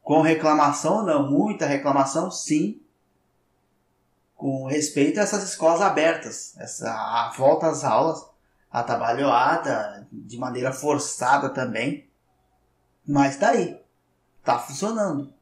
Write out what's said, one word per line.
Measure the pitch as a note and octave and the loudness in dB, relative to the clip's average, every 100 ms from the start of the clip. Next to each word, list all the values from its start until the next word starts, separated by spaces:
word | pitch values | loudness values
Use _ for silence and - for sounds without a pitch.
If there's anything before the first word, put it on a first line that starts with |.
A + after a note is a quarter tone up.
Com | - D#3 | 4 4
reclamação | D#3+ D#3 D#3 D3+ C#3+ C#3+ D#3 G#3 | 4 4 4 4 4 2 0 0
ou | |
não, | G3 D3 C#3 | 2 0 2
muita | D3 G#3+ G3 D3+ | 2 2 0 -2
reclamação | C#3 C#3+ C#3 C3+ D#3+ F#3 | 0 2 2 2 0 -4
sim, | - - D3+ G3 - _ _ _ _ _ _ _ _ _ _ _ _ _ _ _ _ | -8 -2 0 0 -6 _ _ _ _ _ _ _ _ _ _ _ _ _ _ _ _
com | C#3 C3 C3 | -6 -6 -4
respeito | D3+ D3 D3 C#3+ G#3 | -4 -2 0 2 2
a | |
essas | G3+ G#3 | 0 -2
escolas | - - D#3+ E3+ | -6 0 2 4
abertas, | G3 - E3 E3 A2+ - - - | 2 4 2 0 -8 -12 -14 -16
essa, | A2 - A2+ | -16 -8 -6
a | A2 A2 A2+ A#2 - | -4 -2 -2 -2 2
volta | C3+ D#3 D#3+ | 4 4 0
às | D3 | -2
aulas, | C3+ A2 D#3+ D#3 - _ _ _ _ | 2 2 2 -2 -12 _ _ _ _
atabalhoada, | B2 A#2+ A#2 A#2 A#2+ C#3 A#2+ C3+ E3 D3 A#2 G#2 G2+ - | -6 -2 -2 0 0 2 4 4 2 -2 -4 -4 -10 -18
de | A2 - A#2+ | -18 -14 -10
maneira | B2+ B2 C3 | -6 -4 -4
forçada | C3 D3 C#3+ - - B2+ C#3+ C#3 | -2 0 0 -2 -4 2 2 0
também, | C3+ B2 A2 C3 - _ _ _ _ _ _ _ _ _ _ - | -4 -4 -2 -4 -6 _ _ _ _ _ _ _ _ _ _ -2
mas | C#3+ C#3 - | 2 2 2
tá | A3 | 2
aí, | A#3 F3 - _ _ _ _ _ _ | 2 0 -8 _ _ _ _ _ _
tá | - B2 | -2 -2
funcionando | - C3+ G#3 A3+ G3+ C#3+ C3+ _ | -4 -6 -4 -2 -2 -4 -8 _